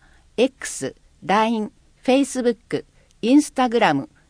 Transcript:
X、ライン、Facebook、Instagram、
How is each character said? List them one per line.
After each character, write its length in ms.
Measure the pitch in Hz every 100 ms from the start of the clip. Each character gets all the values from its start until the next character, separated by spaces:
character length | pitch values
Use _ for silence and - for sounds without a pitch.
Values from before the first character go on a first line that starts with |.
| _ _ _ -
X、 560 | 247 - - - 131 - _ _
ラ 220 | - 202 220
イ 140 | 226
ン、 100 | 208 - _ _
Facebook、 840 | - 262 269 254 240 233 - 143 - _ _ _
Instagram、 840 | 220 285 294 - 254 240 196 139 - _